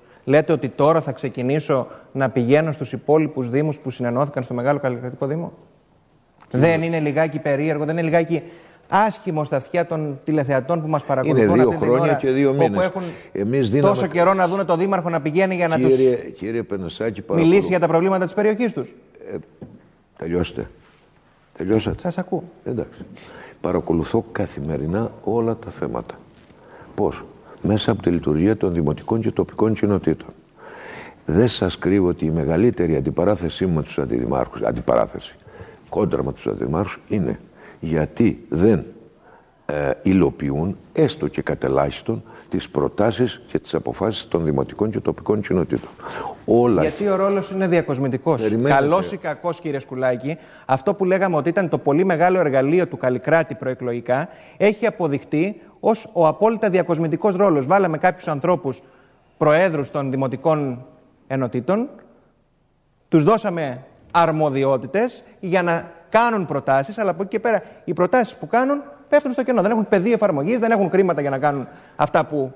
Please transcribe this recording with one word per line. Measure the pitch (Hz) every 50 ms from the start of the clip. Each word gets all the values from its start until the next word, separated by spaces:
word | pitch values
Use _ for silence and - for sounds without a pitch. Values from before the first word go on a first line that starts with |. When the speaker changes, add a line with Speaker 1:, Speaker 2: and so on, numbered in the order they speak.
| _ - - - -
Speaker 1:
λέτε | 131 135 156 151 -
ότι | 160 123 - 120
τώρα | - - 143 151 165 160
θα | 151 147
ξεκινήσω | 123 - - 127 - 127 123 127 143 156 143 - 143 127 113 - - - - -
να | - 135 135 117
πηγαίνω | 104 131 120 120 139 151 165 160
στους | 143 - 139 -
υπόλοιπους | - - - - 151 160 156 147 - 131 127 117
Δήμους | 120 139 156 156 143 -
που | - 135
συνενώθηκαν | 123 - 123 120 120 127 147 143 - 135
στο | 123 - 127
Μεγάλο | 123 120 139 147 139
Καλλικρατικό | 139 127 123 117 127 123 127 - 139
Δήμο; | 135 147 165 170 - - - - _ _ _ _ _ _ _ _ _ _ _ _ _ _ _ - -
Speaker 2:
Τι | - 127
Speaker 1:
Δεν | 143 170 165
Speaker 2:
είναι; | 160 165
Speaker 1:
είναι | 165 165 160
λιγάκι | 151 147 135 156 160 160 143 147
περίεργο, | - 151 139 135 151 160 151 147 151
δεν | 147 160
είναι | 170 165
λιγάκι | 160 156 170 165 160 165 151 - - - - - - - _ _ -
άσχημο | - 196 214 214 - - - 190 160 156 151
στα | - 151
αυτιά | 131 - - - 175 170
των | 170 170 156 156 147 139 135 -
τηλεθεατών | - 156 151 139 131 139 131 127 139 175 170
που | 156 156
μας | 156 143 -
παρακολουθούν | - 139 131 131 156 147 127 110
Speaker 2:
Είναι | 98 95
δύο | 123
Speaker 1:
αυτή | 127 117 87
την | 78 -
Speaker 2:
χρόνια | - 123 131
Speaker 1:
ώρα, | - 151 147
Speaker 2:
και | 135 - 135
δύο | 131 139 143 135
Speaker 1:
όπου | 135 143
Speaker 2:
μήνες. | 165 208 202 190 185
Speaker 1:
έχουν | 180 185 190 180 170 160 - - -
Speaker 2:
Εμείς | - - 101 107 127 139 127 104
δίναμε | 110 143 143 202 202
Speaker 1:
τόσο | - -
καιρό | 160 147 175 170 185 196
να | 190 180 165
δούνε | 185 196 190
το | 165 175
δήμαρχο | 160 185 196 196 180 160 175
να | 170 160
πηγαίνει | 139 156 147 185 190 190 190
για | 175 175 160
να | 160
Speaker 2:
Κύριε, | 143 131 131 131 127 131 127 123
Speaker 1:
τους | 90 85 - - -
Speaker 2:
κύριε | 92 107 113 117
Πενεσάκη, | 107 - 101 95 92 82 - - 107 113 98 - - -
Speaker 1:
μιλήσει | - 165 165
Speaker 2:
παρακαλώ. | 165 180 202 185 175
Speaker 1:
για | 185 175
τα | 170
προβλήματα | 165 160 165 180 190 190 185 185
της | 175 -
περιοχής | 208 208 214 214 208 247 214
τους; | - 143 120 - - - - _ - - - -
Speaker 2:
Ε, | 101 80 78 - _ - - - - - _ _ _ _ _ _ _ -
τελειώστε. | - 85 85 87 85 - - - 55 - - - _ _ _ _ _ _ _ _ _ _ _ _ _ _ -
Τελειώσατε. | - 82 92 110 110 - 104 - -
Speaker 1:
Σας | - 180 165 190
ακούω. | 180 - 202 156 - - - - -
Speaker 2:
Εντάξει. | - 127 107 73 - - - - - - - - - - - - - - -
Παρακολουθώ | - 85 90 82 - - 82 82 76 - - 113 - -
καθημερινά | - - 98 - - 71 71 78 78 65 71 80 90 107 117 110 - - -
όλα | - 110 117 113 113 113
τα | 113 - 98
θέματα. | - - - 65 57 60 58 - - - - - - - - - - - - - - - - - -
Πώς; | - 104 82 - - - - - - - - - -
Μέσα | - 90 107 104 - -
από | 113 92
τη | - -
λειτουργία | 87 82 69 73 76 78 87 104 110
των | 107 - 95
δημοτικών | 85 85 78 73 73 - - - 113 113
και | 110 110
τοπικών | - - 90 - - - 107 113 107
κοινοτήτων. | - - 104 101 90 - 78 80 - - - - - - _ _ - - - - - - - - - - - - - -
Δεν | - 78 95 123 120
σας | - - 104 87 - -
κρύβω | - 87 98 101 90 87
ότι | 82 - 80
η | 78
μεγαλύτερη | 80 82 71 71 82 85 113 123 - - 87 80 80
αντιπαράθεσή | 67 67 73 - - 87 98 104 - 87 80 - - 95
μου | 92 85
με | 78
τους | 71 - - -
αντιδημάρχους, | 71 58 58 62 62 58 65 64 60 - - -
αντιπαράθεση, | 53 57 58 58 58 62 60 58 55 - - - - - - - - - - - - - - - - -
κόντρα | - 85 104 78 - 65 64
με | 67
τους | - - -
αντιδημάρχους, | 57 52 - 57 64 76 85 101 - - - - -
είναι | 107 107 82 62 57 - - - - - - - - -
γιατί | - 80 80 78 78 - - - 120 98 - - - -
δεν, | - 82 90 113 107 76 - - - - - - _ _ _ - - - _ _ _ _ _
ε, | - 76 73 71 67 - -
υλοποιούν, | - 95 95 95 80 69 - - 71 69 69 73 82 101 95 - - -
έστω | - - 156 127 - - - 71
και | - 73
κατελάχιστον, | - - 71 - - 65 67 69 71 71 - - - - 113 113 - - - - - -
τις | - 95 - -
προτάσεις | - - 71 - - - 104 117 104 107 127 117 - - -
και | - - 78
τις | - - -
αποφάσεις | 78 - 58 - - 92 110 101 - - -
των | - 85 82
δημοτικών | 78 73 69 65 - - - 101 110
και | 107 -
τοπικών | - - 80 - - - 107 107
κοινοτήτων. | - - - 92 80 - - - - - - - - - - - - - - - -
Όλα | - 113 120 240 247 98 87
Speaker 1:
Γιατί | - 156 147 - 202 202
ο | 190
ρόλος | 185 196 196 202 196 190 -
είναι | 190 190 190 175
διακοσμητικός. | 175 170 - - 139 123 139 131 120 127 - 165 151 117
Speaker 2:
Περιμένετε. | 110 107 107 113 123 143 139
Speaker 1:
Καλός | 135 139 147 170 190 185 -
ή | 202
κακός, | 185 - 160 147 - - 175 165 -
κύριε | - 156 139 135
Σκουλάκη, | 131 - 135 127 131 127 123 113 117 147 170 - - - - - -
αυτό | - 131 - - 202 196
που | 202 196
λέγαμε | 180 190 190 196 185 165
ότι | 147 127 170
ήταν | 170 202 185 151
το | 160 135
πολύ | - 147 139 165 190
μεγάλο | 190 170 151 175 180 185 185
εργαλείο | 165 143 131 135 135 139 165 185 175
του | 170 -
Καλλικράτη | - - 127 127 120 - - 156 165 160 - 135
προεκλογικά, | - 131 127 127 - 127 123 120 120 120 - 123 135 170 - - - - - -
έχει | - 185 208 208 - -
αποδειχτεί | 214 - - 175 147 139 139 - - - 151 170 202 214 - - - - _
ως | - 208 226 - - -
ο | - 180 160
απόλυτα | 156 151 - 202 226 233 202 226 202
διακοσμητικός | 175 185 160 156 170 151 165 156 156 151 - 208 185
ρόλος. | 180 208 196 160 143 127
Βάλαμε | 131 185 202 190 165 156 147
κάποιους | - 180 175 - - 170
ανθρώπους | 151 139 151 175 180 165 - 135 127 - - - _ _ _ _ _ _ _ _ _ -
προέδρους | 156 151 151 165 190 190 156 143 135 -
των | - 147 139 135
δημοτικών | 127 135 135 127 135 131 - 165 156 151 143 135 123 123 123 - - - _ _ _ _ _
ενωτήτων, | - 131 135 131 113 - 123 113 - 190 220 254 302 - - - - _ _ _ _ _ _ _ _ _ _ _ _ _ _ _ _ _ _ _ -
τους | - 160 147
δώσαμε | 185 226 214 - 202 175 165 156 135 123 131 - - - _ _ -
αρμοδιότητες | - 170 170 160 156 156 156 147 131 135 135 135 135 127 - 107 - 196 240 247 - - - - - -
για | - 175 175 185
να | 175 175 165 165 - - - - - -
κάνουν | - 220 240 240 226 202 175
προτάσεις, | 139 147 139 - - 135 135 139 - 202 233
αλλά | 214 190
από | 170 165
εκεί | 202 190
και | - 214
πέρα | 208 240 220 185 - - - - -
οι | -
προτάσεις | 165 160 175 180 - 254 226 - -
που | - -
κάνουν | 151 - 240 262 269 285 285 277 - - - - -
πέφτουν | 294 294 - 262
στο | 247 269
κενό. | 247 262 254 220
Δεν | 180 208
έχουν | 233 220 202 -
πεδίο | 214 190 180 240
εφαρμογής, | 233 - 214 196 160 139 143 190 247 240
δεν | 226 226
έχουν | 233 196 202 165
χρήματα | 170 190 196 180 165 151
για | 143 139
να | 139 131
κάνουν | 147 147 143 139 120 - - - - - -
αυτά | - 147 - - 170 151
που | - 151 147 131 131 139